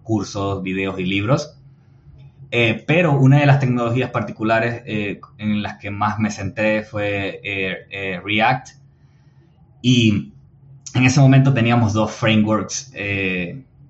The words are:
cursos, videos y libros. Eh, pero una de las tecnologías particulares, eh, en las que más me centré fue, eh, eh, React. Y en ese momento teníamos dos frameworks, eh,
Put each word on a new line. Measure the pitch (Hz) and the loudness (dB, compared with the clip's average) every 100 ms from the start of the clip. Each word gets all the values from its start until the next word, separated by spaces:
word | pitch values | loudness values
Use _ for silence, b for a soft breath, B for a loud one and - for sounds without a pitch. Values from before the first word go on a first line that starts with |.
cursos, | - 107 92 104 98 95 | -4 -4 -2 -4 -4 -4
videos | 92 95 98 92 | -4 -4 -4 -4
y | 90 | -4
libros. | 101 104 147 - - - - _ _ - - - - - | -2 0 -2 -2 -14 -20 -20 _ _ -20 -20 -20 -20 -6
Eh, | 120 113 110 - | 0 0 -2 0
pero | 165 170 139 | 0 2 4
una | 131 143 | 6 6
de | 143 | 6
las | 135 | 4
tecnologías | 127 123 117 127 117 | 2 -2 -2 -2 -2
particulares, | 120 104 - 110 113 120 117 - | -4 -6 -4 0 0 0 -6 -8
eh, | 107 101 87 - - | -6 -6 -8 -16 -8
en | 107 104 | -4 -4
las | 101 - | -4 -10
que | 101 | -12
más | 101 104 104 | -4 -2 0
me | 107 | -2
centré | 104 98 - 107 107 | -2 -8 -2 0 0
fue, | 107 107 104 101 95 - | -4 -6 -4 -4 -6 -8
eh, | 101 98 95 85 - | -8 -6 -4 -6 -10
eh, | 98 95 90 | -10 -8 -6
React. | 98 107 117 135 - - _ _ b b b b b _ _ _ | -2 2 2 0 -6 -20 _ _ b b b b b _ _ _
Y | 123 120 113 104 - - - _ - - - | 2 4 4 2 -4 -14 -20 _ -20 -20 -6
en | 127 | 2
ese | 127 147 | 2 6
momento | 135 135 135 | 6 8 6
teníamos | 117 117 117 107 | 2 2 2 2
dos | 107 107 | 0 -2
frameworks, | - 110 107 107 107 95 - - 85 | 0 2 2 2 0 -2 -10 -12 -10
eh, | 101 98 95 92 85 131 - _ - | -6 -4 -4 -4 -6 -10 -18 _ -20